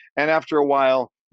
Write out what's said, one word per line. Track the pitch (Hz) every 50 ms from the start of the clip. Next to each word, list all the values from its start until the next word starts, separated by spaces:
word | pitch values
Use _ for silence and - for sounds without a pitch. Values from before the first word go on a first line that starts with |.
| - _ _
And | 139 147 156
after | 160 160 - - 160 151
a | 143
while, | 139 139 135 135 131 131 131 120 - _ _ _ _